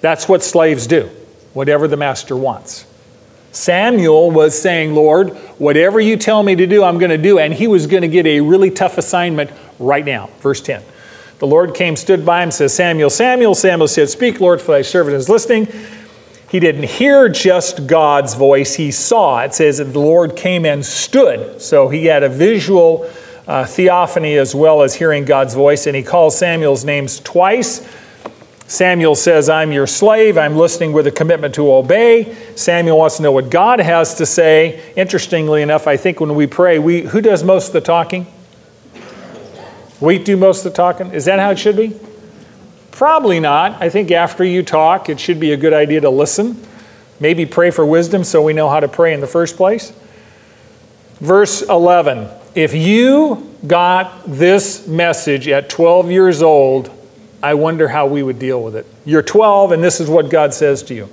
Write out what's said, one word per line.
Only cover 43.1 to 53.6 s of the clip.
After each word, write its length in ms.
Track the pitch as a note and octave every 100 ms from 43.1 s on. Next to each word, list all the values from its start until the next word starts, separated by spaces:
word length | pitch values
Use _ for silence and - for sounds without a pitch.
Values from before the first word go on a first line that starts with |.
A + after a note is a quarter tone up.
| D#4+ B3+ E3+
not. 380 | D#3 C#3+ F#3 G#3+
I 80 | E3+
think 240 | F#3+ F#3
after 320 | E3+ E3+ -
you 180 | F3+ F3+
talk, 460 | F3 D#3 D#3 F#3 -
it 100 | D3
should 220 | - E3+
be 120 | D#3
a 40 | D3
good 160 | D#3
idea 280 | D3+ D3 D#3
to 80 | D3
listen. 460 | C3 D3 - A3 A3+ - - - - _ _
Maybe 280 | D3 E3 D#3
pray 240 | - F3
for 140 | E3+
wisdom 380 | D3+ E3 E3+ F#3+
so 180 | F3 E3
we 120 | D3+
know 160 | D#3 D#3
how 100 | D3
to 80 | C#3+
pray 260 | - E3
in 80 | D3+
the 60 | C#3
first 300 | E3+ E3 -
place. 360 | F#3 A3 - - - - - _ _ _ - _ _ _ _ -
Verse 420 | D3+ F#3+ G3+ -
eleven, 680 | - F3+ F3 F3 D3 B2 G#2 - -
if 200 | - D#3
you 720 | D#3 E3 G#3+ B3+ C#4 D#4 A3 - -